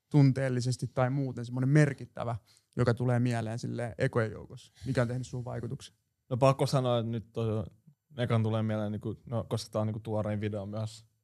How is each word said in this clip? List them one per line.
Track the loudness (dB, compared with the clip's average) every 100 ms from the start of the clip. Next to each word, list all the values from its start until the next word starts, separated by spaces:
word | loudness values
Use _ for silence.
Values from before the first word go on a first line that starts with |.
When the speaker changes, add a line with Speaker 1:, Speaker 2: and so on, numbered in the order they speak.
| _
Speaker 1:
tunteellisesti | 6 6 4 0 -2 -2 -4 -4
tai | 0 0
muuten, | 0 -4 -6 -6
semmonen | -2 4
merkittävä, | 6 6 2 -10 -6 -6 -6 -10 _ _ 0
joka | 2
tulee | 2 2 2
mieleen | 2 0 -4 -6
silleen | -6 -6 -8 -2
ekojen | 0 0 -2
joukossa? | -4 -14 -18 -20 _ -4
Mikä | 0
on | 0
tehnyt | -2 -8
sun | -10 -8
vaikutuksen? | -8 -8 -10 -14 _ _ _ _
Speaker 2:
No | 4
pakko | 6 6 2
sanoa, | 2 2 0
että | 0
nyt | -4 -6
toi | -4 -2 -2 -4 -12 -20 _ _ -4
ekan | 0 2
tulee | 2 0
mieleen, | 0 -2 -2
niinku, | -4 -6 -10 -6
no, | -6 -4
koska | -6 -4
tää | -2
on | -2
niinku | -4
tuorein | -4 -4 -2 -2
video | -4 -4 -6
myös. | -8 -8 -10 -20 _